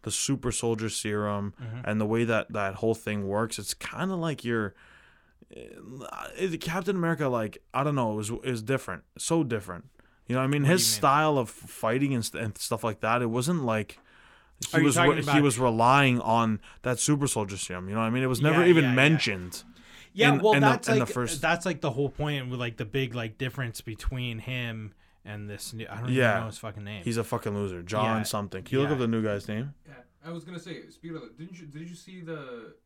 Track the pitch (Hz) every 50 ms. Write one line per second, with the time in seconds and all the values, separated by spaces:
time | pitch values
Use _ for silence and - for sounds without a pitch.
0 | - 110 - - - - 139 127 - 127 113 - - 117 117 110 110 110 - -
1 | - 110 104 104 104 104 104 101 101 101 - - 127 113 110 123 120 - 107 107
2 | 107 104 113 117 120 113 117 107 - - - 107 101 98 95 98 - 113 110 -
3 | - - 107 104 101 95 98 104 113 110 - - 101 - - _ - - - -
4 | 175 190 190 175 165 165 147 113 - 120 117 113 107 98 - _ - - - -
5 | - _ _ _ _ _ _ _ - _ - 58 62 - - - - - 131 135
6 | 123 - - - - - - - 180 190 165 160 - 165 165 185 185 185 202 185
7 | 170 165 165 151 151 135 123 117 110 107 - - _ _ - 123 139 151 147 139
8 | 123 110 107 107 107 104 117 110 - 135 127 113 110 107 135 127 - - 95 80
9 | - _ _ - - - 165 165 160 123 117 107 95 - 90 87 - - _ _
10 | _ _ _ _ _ _ 123 127 131 131 143 147 143 139 175 185 - - - -
11 | - 143 135 147 156 156 147 135 120 107 - - - - - - - 110 117 131
12 | 143 139 135 120 110 - - 76 117 107 98 - - - 120 107 - 113 104 -
13 | - 110 113 123 123 117 113 123 123 147 180 170 135 120 110 110 104 - - -
14 | _ _ _ - - - - - _ _ _ _ - - - 160 143 143 127 165
15 | 175 170 139 131 127 147 143 151 143 143 113 113 131 123 113 113 113 120 131 143
16 | 143 131 123 120 - - 113 117 113 110 110 101 - - - - - 123 127 117
17 | - - 147 143 143 135 - 117 107 95 101 95 - - 90 90 90 95 101 110
18 | 113 110 117 127 131 131 127 113 131 151 156 165 175 175 175 165 147 127 127 127
19 | 135 151 160 147 - 117 104 92 90 90 - - - - - - - - - -
20 | - - _ 190 220 - 143 139 - 214 214 143 139 131 127 - - 135 131 135
21 | 123 113 - 127 123 113 - 135 - 160 170 170 - 190 170 139 - 151 117 127
22 | 143 139 - - 151 151 147 139 127 123 123 123 123 120 117 - 120 101 - 135
23 | 135 123 113 123 113 113 107 _ 135 131 - - 131 117 113 - - - 110 -
24 | - - 131 127 123 123 113 113 - - 127 127 120 120 113 110 110 104 - _
25 | _ _ _ _ _ 101 104 104 104 104 104 98 - - - 110 110 - 98 107
26 | 117 123 127 131 127 117 104 95 113 110 107 - - 110 101 104 104 101 107 104
27 | - 120 113 113 110 - - 117 - 110 101 101 101 98 92 87 85 87 107 107
28 | 107 110 113 110 107 - - 107 101 98 - 95 87 - 123 131 139 143 151 131
29 | 123 113 113 113 110 107 104 101 98 - 104 107 127 143 143 _ _ - - -
30 | - _ _ _ _ 160 170 170 147 160 180 170 - 185 160 - - - - _
31 | - 165 160 156 131 113 - - 160 185 180 170 175 147 139 151 165 175 175 -
32 | - - 185 185 170 160 160 151 139 127 123 117 110 101 - _ _